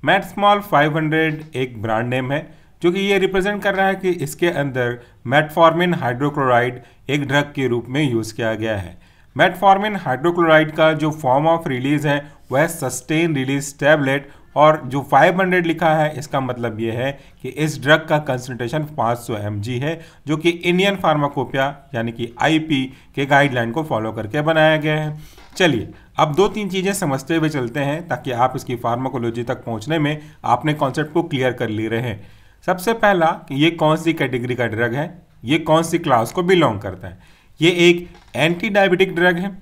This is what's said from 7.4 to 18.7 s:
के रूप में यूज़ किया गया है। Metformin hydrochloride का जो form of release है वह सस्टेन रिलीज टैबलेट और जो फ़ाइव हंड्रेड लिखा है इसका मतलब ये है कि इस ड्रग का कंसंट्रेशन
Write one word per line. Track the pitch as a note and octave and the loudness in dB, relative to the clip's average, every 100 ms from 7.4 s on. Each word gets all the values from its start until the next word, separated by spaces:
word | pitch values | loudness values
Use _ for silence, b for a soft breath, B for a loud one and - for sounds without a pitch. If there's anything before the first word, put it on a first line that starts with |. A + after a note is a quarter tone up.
| C#3+ - | -2 -2
के | B2+ | -2
रूप | A#2 A#2 | -2 -2
में | C3 | -2
यूज़ | D3+ A2+ G#2+ | 0 0 -4
किया | - A#2 | -4 -4
गया | A2 A2+ G#2+ | -2 -2 -4
है। | E2+ F2+ b b b B2+ | -6 -14 b b b 0
Metformin | F3 F3+ G3+ F#3+ G#3+ G3+ D#3 | 0 4 4 4 2 -4 -4
hydrochloride | C3 D#3+ F3 E3+ D#3 D#3 D3+ | -2 0 2 6 6 4 2
का | D#3 | 2
जो | D#3+ D#3 D3 | 4 -2 -2
form | C3 C3 D#3+ | 2 2 4
of | E3 E3 | 0 0
release | B2+ C3 D3 C#3+ | -4 0 0 0
है | C#3+ C#3+ B - | -2 -4 B -4
वह | C3 E3 | 0 0
सस्टेन | - C3 - - D#3 E3+ C#3+ | -2 -6 -6 -4 0 0 0
रिलीज | C3 C#3 D3 - | -2 -2 -4 -2
टैबलेट | C#3+ D#3 C3+ C#3 C#3 b b C3+ | 2 4 2 -2 -4 b b 2
और | D3+ D#3 | 4 4
जो | C#3 C3+ C3 | -2 -6 2
फ़ाइव | C3+ D#3+ F3+ | 4 4 4
हंड्रेड | F#3 F3+ E3 | 2 2 0
लिखा | D#3+ E3+ | 0 0
है | D#3 D3+ D3+ | 2 0 -4
इसका | - C#3+ | -6 -4
मतलब | C3 A#2+ A#2 G#2+ | -4 -4 -6 -4
ये | A2+ | -4
है | A2 C3 C#3 B B | -2 -4 -6 B B
कि | B2+ | -12
इस | C#3+ D#3 C3+ | -4 -4 -2
ड्रग | A#2+ D#3 D#3 | 2 2 4
का | D3+ | -2
कंसंट्रेशन | D3+ B2+ B2 A#2+ A#2+ | 0 -4 -4 -6 -4